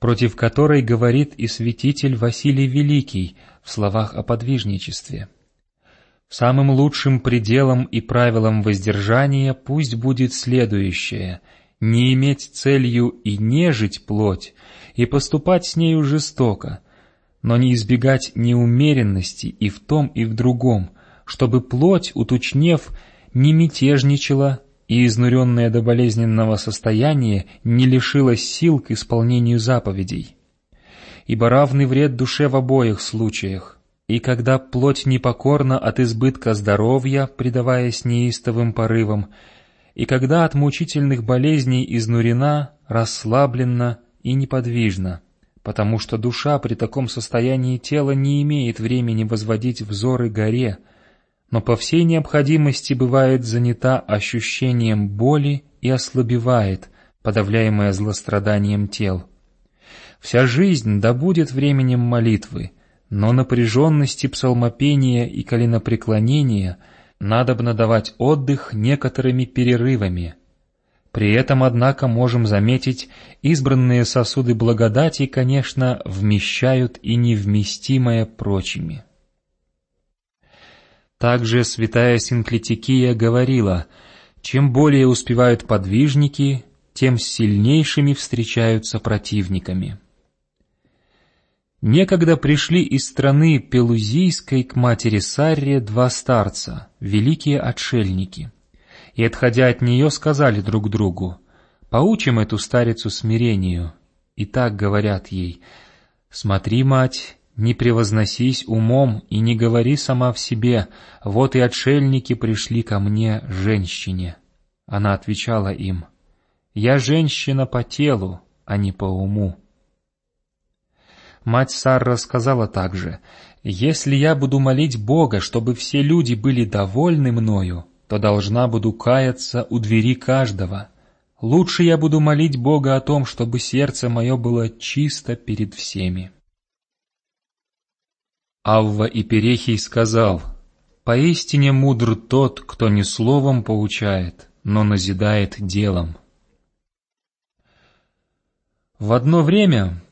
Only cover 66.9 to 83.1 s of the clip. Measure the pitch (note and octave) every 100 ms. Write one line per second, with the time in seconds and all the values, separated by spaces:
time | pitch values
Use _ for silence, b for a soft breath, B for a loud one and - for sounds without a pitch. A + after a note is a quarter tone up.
66.9 | b b _ G2+ A#2 B2+ A#2 A#2+ A2+ A2
67.9 | A2 G#2+ - C3 D3+ C3+ C3+ - A2 A2+
68.9 | C#3+ B2+ - B2+ B2+ B2 B2+ B2 B2 B2+
69.9 | B2 F#2+ F2+ E2+ - _ _ _ _ _
70.9 | _ _ G#2+ G#2 A2+ C3+ C3 C3 A#2 B2+
71.9 | C#3 B2+ A2+ B2 A#2+ A2 G2+ A2 B2+ C3
72.9 | B2 - B B B C#3+ D#3 C3 C3 B2
73.9 | B2 A#2 B2+ A#2 C3+ B2 A2+ A#2 A2 A2+
74.9 | A#2 D#3+ - C3+ C3+ B2+ C#3 - C3+ B2+
75.9 | - - F#2+ G#2 G#2 - - B2+ C3 B2
76.9 | - - A#2 A#2+ G#2+ G2+ G#2 G2+ - -
77.9 | C3 B2 A2+ A2 - G2+ G2 - - E3
78.9 | C#3 - _ _ _ _ _ _ _ _
79.9 | _ _ _ _ _ b b b b b
80.9 | b b _ A#2+ B2 A2+ A#2+ A2+ - A2+
81.9 | A#2 B2 A#2 - A#2+ G#2+ A#2 - A2+ -
82.9 | C3 B2